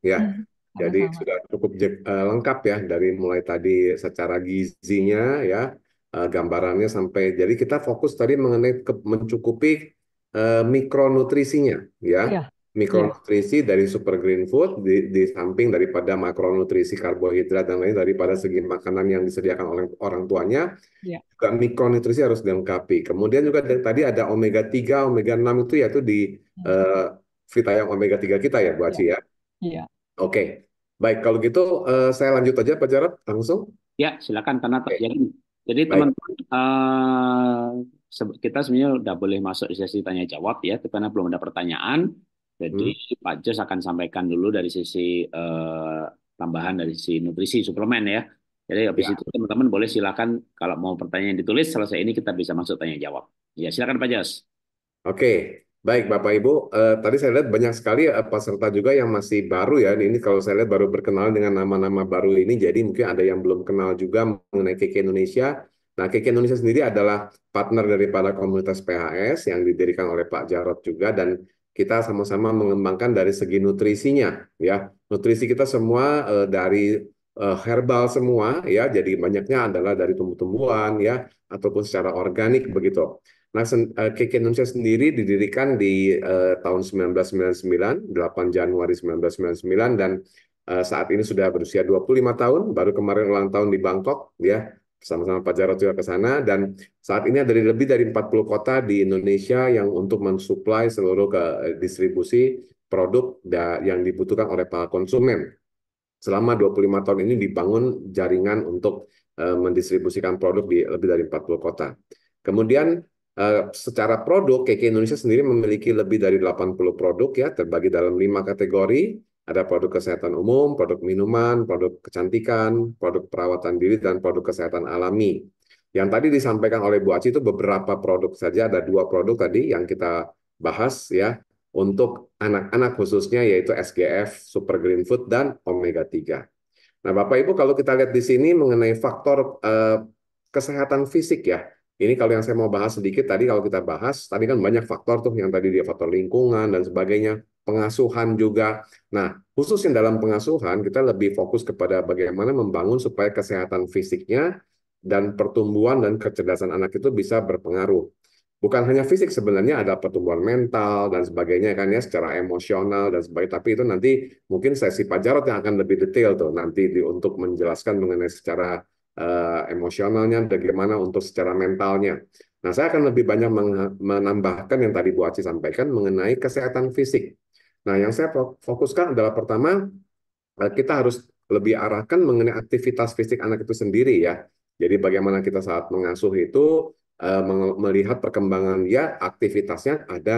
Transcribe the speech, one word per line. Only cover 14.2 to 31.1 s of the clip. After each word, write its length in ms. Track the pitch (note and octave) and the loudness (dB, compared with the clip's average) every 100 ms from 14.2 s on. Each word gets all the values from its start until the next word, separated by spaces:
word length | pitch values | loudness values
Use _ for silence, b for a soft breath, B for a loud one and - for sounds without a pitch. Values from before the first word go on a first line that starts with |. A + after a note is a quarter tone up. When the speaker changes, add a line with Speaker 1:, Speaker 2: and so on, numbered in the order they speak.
| F#2 F#2 F#2 | 2 0 2
Speaker 1:
food 320 | C3 F#3+ C3+ | 2 2 0
di, 320 | F#2+ F#2+ G2 | 2 2 2
di 160 | F#2+ F#2 | 2 2
samping 400 | F2 F2+ G2 A#2+ F2+ | 0 -4 0 2 2
daripada 400 | F#2 F2+ F2 F#2 | 0 0 -2 -2
makronutrisi 800 | F2+ F2 F#2 F#2+ F#2 F#2 F2 G2 | -2 0 0 2 2 0 0 -2
karbohidrat 720 | F2 F2+ F2+ F2+ F2+ F#2+ F2+ | -4 -2 0 0 0 0 0
dan 160 | F2+ | 0
lain 80 | F#2 | 0
daripada 400 | G#2 F#2 F#2+ F2+ | 2 0 0 0
segi 320 | F#2 F#2+ F2+ | 0 -2 -2
makanan 480 | F2+ F#2 F#2 F#2 G2 | -2 -4 -4 0 0
yang 100 | F#2 F#2 | 0 0
disediakan 380 | F#2 F#2 F2 F2 F2 | -2 -2 -2 -4 -4
oleh 80 | F2+ - | -6 -6
orang 240 | G2 F#2 | -6 -4
tuanya, 480 | F#2 F#2 F2+ C3+ F3+ F#3+ b b | -2 0 0 0 -2 -8 b b
Speaker 2:
Iya. 160 | F#3 E3 _ - | -14 -14 _ -4
Speaker 1:
juga 160 | A2 | -2
mikronutrisi 720 | A#2 A#2+ A#2+ A#2+ A#2+ A#2 B2 | 0 0 2 2 2 2 2
harus 160 | B2+ A2 | 2 2
dilengkapi. 640 | G2+ F#2+ F#2+ F2+ - F2 | 0 -2 -2 -4 0 0
Kemudian 400 | - F2+ G#2+ C3+ | 0 -2 2 2
juga 160 | D3 D3 | 2 0
da-, 160 | C3 B2+ | 2 0
tadi 320 | A#2+ B2 C#3 | 0 2 2
ada 240 | G#2+ G#2 | 2 0
omega 320 | A2 A2 G#2+ | 2 2 2
tiga, 400 | G#2+ B2+ A#2+ C#3 | 0 -2 0 2
omega 320 | C3+ A#2 G#2+ A#2 | 2 2 2 2
enam 320 | A#2+ B2 A#2+ | 2 2 2
itu 160 | D3+ | 2
yaitu 160 | A2+ C#3 | 2 2
di, 400 | A#2+ G#2 G2 - _ - | 2 0 0 -6 _ -8
Speaker 2:
Hmm. 80 | |
Speaker 1:
eh, 420 | F2+ F#2+ F#2+ F#2+ F2+ - _ _ _ | 0 2 2 2 -2 -6 _ _ _
Vita 200 | A#2+ A2+ G#2 | 0 2 2
yang 160 | G#2+ | 0
omega 240 | G2 G2+ G2 | 0 2 0
tiga 240 | F#2+ G2 | 0 0
kita 240 | C3+ A2+ | 0 2
ya, 80 | F2+ | 0
Bu 160 | D#2+ E2+ | 0 -2
Aci 160 | - | 0
Speaker 2:
Iya. 80 | F2 | 0
Speaker 1:
ya? 60 | - - _ _ - | 0 -6 _ _ -10
Speaker 2:
Iya. 220 | F3 D#3+ E3 _ _ - | -8 -8 -12 _ _ -6
Speaker 1:
Oke. 560 | F#3+ A2+ D#2+ - _ _ _ - | -2 0 -2 -6 _ _ _ -2
Baik, 240 | A2+ | 0